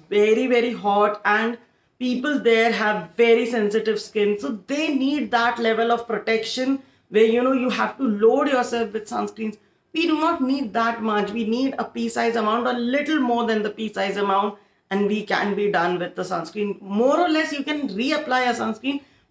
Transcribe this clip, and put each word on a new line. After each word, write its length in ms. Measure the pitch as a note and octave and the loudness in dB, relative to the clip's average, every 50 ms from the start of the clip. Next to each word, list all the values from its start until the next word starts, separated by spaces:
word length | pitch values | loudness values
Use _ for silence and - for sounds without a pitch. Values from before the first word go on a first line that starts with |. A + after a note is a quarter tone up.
| - - | -8 -2
very, 380 | G3+ G#3 G#3 G#3+ A3 B3 C4 | 2 2 4 4 4 2 2
very 240 | B3 B3 A#3 A#3 B3+ | 2 2 2 2 0
hot, 500 | A3 F3 G3 G3+ G3+ G#3 G#3 G#3 G#3 - - | -2 -2 -2 0 2 4 2 2 0 0 0
and 320 | G3+ G#3 A3 A3+ A#3 A#3 - - _ _ _ _ _ _ | 0 2 2 0 -2 -4 -6 -12 _ _ _ _ _ _
people 420 | - B3+ B3 B3+ B3+ B3+ D4+ C#4+ A3+ | -6 -4 -4 -2 -2 -2 -2 -2 2
there 320 | F#3+ A#3 A3+ A3+ A3+ A#3 | 4 4 4 4 4 2
have 380 | G#3+ G3 A3 G3+ F#3 F3+ F3 - - | 2 0 0 0 0 -2 -6 -4 0
very 300 | - A#3 A#3 A3+ B3 B3 | 4 6 6 6 4 4
sensitive 540 | B3 B3 A3+ G#3 G3+ G#3+ A3 G#3+ A3 G#3 G#3 | 0 0 0 0 0 0 0 0 0 -2 -2
skin. 380 | - - - G#3+ G#3 G#3 G#3 G3+ | -6 -6 -2 0 0 2 0 0
So 200 | C#4 C#4 A3 G3 - | -4 -6 -8 -8 -6
they 260 | - C#4 D4+ D#4+ D#4+ C#4 | -4 -2 -2 0 0 0
need 380 | B3+ C4 C#4 D4 C#4+ A3+ G#3 | 0 0 0 0 -2 -2 0
that 280 | A#3+ A3+ A#3 A#3+ A#3 A#3 | 0 0 2 0 0 0
level 320 | A#3 A3+ A3 A3 A#3 A#3 | 0 0 2 2 2 2
of 160 | A#3 A#3 - | 0 0 -2
protection 760 | - G#3+ G3+ - A3 A3+ A3 A3 - - B3+ C4 C4+ C4+ C4+ - _ _ _ _ _ | -4 -6 -4 -2 0 -2 0 -2 -4 -4 -2 -2 -2 -2 -2 -6 _ _ _ _ _
where, 160 | F3+ G#3+ A3+ | 4 4 4
you 180 | A3+ A3+ A#3+ B3 | 6 4 4 2
know, 80 | C4 | 2
you 180 | C4+ B3 B3 B3 | 2 2 0 0
have 280 | G3 G#3+ A3 G#3+ - | 0 0 -2 -2 -2
to 60 | - C4+ | -2 -2
load 440 | A3+ G3+ G3+ A3 A3+ B3+ C#4+ C#4+ | -2 2 4 4 4 6 4 4
yourself 460 | C#4 C4+ B3 A#3+ - A#3 A#3 A3+ G3+ G#3 | 2 2 0 0 0 -2 -2 -2 -4 -4
with 140 | G#3+ - | -8 -8
sunscreens. 500 | - A#3+ G#3 G3+ G#3 - - A3 G#3+ G#3 - _ _ _ _ _ _ - | -6 -6 -4 -4 -6 -6 -6 -6 -8 -8 -10 _ _ _ _ _ _ -4
We 140 | D#4 E4 | -2 0
do 100 | D#4 D#4 | 0 0
not 240 | D4+ D#4 E4+ E4+ E4 | 2 2 0 0 0
need 300 | C4 C4 C#4 C4+ B3+ G3+ | 0 0 0 -2 -2 -4
that 320 | - A#3 A3+ A#3 A#3 A3+ A3 | -2 -2 -2 -2 -2 -2 -2
much. 280 | A3 G#3 G#3 F#3+ F#3+ | -2 0 0 -2 -2
We 120 | G#3 A#3 A3 | -4 -4 -2
need 320 | G#3+ A3+ B3+ C4+ C4+ - | -2 0 0 0 -2 -2
a 60 | - A3+ | -4 -8
pea 240 | - - A#3 A#3 | -8 -6 -6 -6
size 300 | A3+ - A#3 A#3 A#3 A#3 | -4 -2 -2 0 0 0
amount, 280 | A3+ G#3+ G#3+ A3+ B3 A#3+ | 0 0 0 0 0 0
a 60 | B3+ | -2
little 480 | A#3+ A#3+ A#3 A#3+ C4 D4 D4 D4+ D#4 C#4+ | -2 -2 -2 0 0 0 0 0 0 0
more 260 | B3+ A#3+ A#3 A#3 A#3+ | 0 0 0 0 0
than 160 | A3+ A3 G#3+ | 0 0 0
the 80 | G#3 G#3 | -2 -4
pea 220 | - A3 A3 G#3 | -4 -6 -8 -6
size 240 | - G3 G3 F#3+ F3+ | -4 -4 -4 -2 -2
amount, 420 | G3+ G3+ G3 F#3+ G3 G#3 G#3 - - _ _ _ _ _ - | -2 0 0 2 0 0 -2 -4 -10 _ _ _ _ _ -4
and 180 | F#3+ G3+ G3+ | -2 0 0
we 160 | G3 G#3+ G#3+ - | 0 0 -2 -2
can 280 | - - - G3 G3+ G3 | -2 -2 -2 -2 -2 0
be 160 | G3+ G3+ G3 | 0 0 0
done 300 | F3 E3+ E3+ F3+ F3+ F3+ | 2 0 0 0 0 -2
with 160 | F3+ F3 - | -4 -6 -6
the 60 | F#3 | -8
sunscreen. 600 | F3+ F#3 F#3 E3+ - - - G#3+ G#3 G3+ F#3+ - | -6 -6 -6 -6 -6 -6 -6 -6 -4 -4 -6 -8
More 380 | G3+ F#3+ G3+ G#3+ B3 C4+ D4+ E4+ | -8 -4 0 2 2 4 4 2
or 80 | F4 | 2
less, 240 | D#4+ D#4 D#4 D#4 - | 2 2 0 0 -2
you 140 | D4+ C#4 C#4 | -4 -6 -4
can 240 | D4+ D4+ D4 C4+ G3+ | -4 -4 -4 -4 -4
reapply 600 | F#3 G#3 B3+ D4 D4+ - D4+ B3 B3+ B3+ B3 B3 | -4 -4 -2 -2 -2 -2 -2 0 0 0 2 0
a 40 | A3+ | 0
sunscreen, 480 | A#3 A3 A3 G#3+ - B3+ C4+ C#4 C#4+ - _ _ _ _ _ | -2 -2 -4 -4 -4 -4 -6 -6 -6 -8 _ _ _ _ _